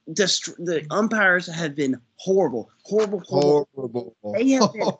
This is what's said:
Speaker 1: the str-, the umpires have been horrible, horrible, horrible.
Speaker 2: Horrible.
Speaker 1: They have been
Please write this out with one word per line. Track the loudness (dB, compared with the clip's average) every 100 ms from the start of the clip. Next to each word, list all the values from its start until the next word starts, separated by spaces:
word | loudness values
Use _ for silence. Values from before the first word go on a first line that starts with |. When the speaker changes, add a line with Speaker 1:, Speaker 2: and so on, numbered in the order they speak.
| -12
Speaker 1:
the | -2 0
str-, | 0 -4 -10
the | -4 -4 -2
umpires | -2 0 2 2 2 0
have | -6 -6 -2
been | -2 -2 -8 _
horrible, | 0 2 2 -2 -8 _ -4
horrible, | 0 0 -2
horrible. | -2 2 4 4 0 -8
Speaker 2:
Horrible. | -6 -6 -8 -12 -6
Speaker 1:
They | 0 2
have | 4 4
been | 2 -2 -2